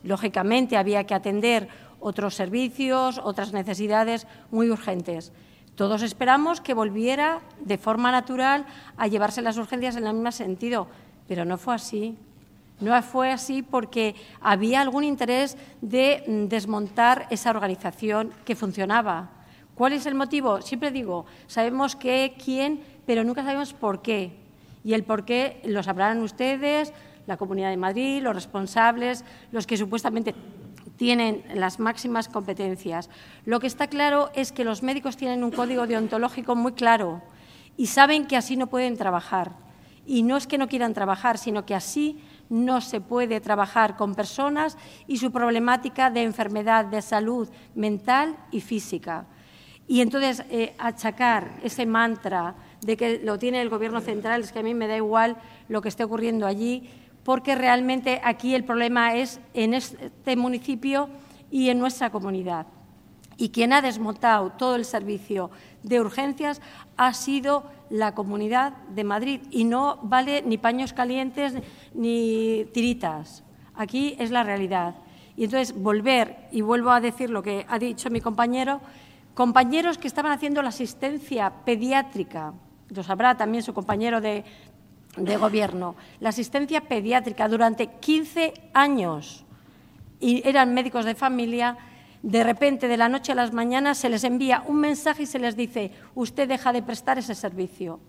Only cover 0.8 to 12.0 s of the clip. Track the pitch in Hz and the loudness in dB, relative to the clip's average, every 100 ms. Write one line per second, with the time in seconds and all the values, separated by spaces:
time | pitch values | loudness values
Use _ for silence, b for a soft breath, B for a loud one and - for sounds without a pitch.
0.8 | 196 202 202 196 202 202 233 226 202 B | 2 0 0 -2 0 0 2 2 -2 B
1.8 | B B 208 196 202 - 185 226 254 254 | B B -6 -2 -4 -2 -2 -2 -2 -2
2.8 | 269 262 254 247 220 196 202 196 190 185 | 0 2 0 -2 -6 -4 -4 -4 -4 -4
3.8 | 208 214 226 233 - B B 220 233 220 | 2 2 2 -2 -6 B B 2 2 2
4.8 | - 180 175 170 - B B B B - | -2 -4 -4 -8 -8 B B B B -2
5.8 | 196 214 226 - 254 269 311 339 - 233 | 0 0 -2 2 6 6 4 0 -2 0
6.8 | 214 202 233 269 302 330 - - 254 196 | 0 0 0 2 0 0 -8 -14 -4 -2
7.8 | 214 220 247 254 247 254 262 285 277 B | 0 2 2 2 0 0 2 2 -2 B
8.8 | B - 220 208 208 240 233 220 214 254 | B -2 0 2 0 0 -2 -2 -4 -4
9.8 | 247 240 214 220 233 233 202 185 233 240 | -4 -2 -2 -2 -2 -4 -6 -4 -2 -2
10.8 | 180 B B B - 175 170 180 - 233 | -4 B B B -8 -4 -2 -2 -2 -4
11.8 | - 214 | -4 -4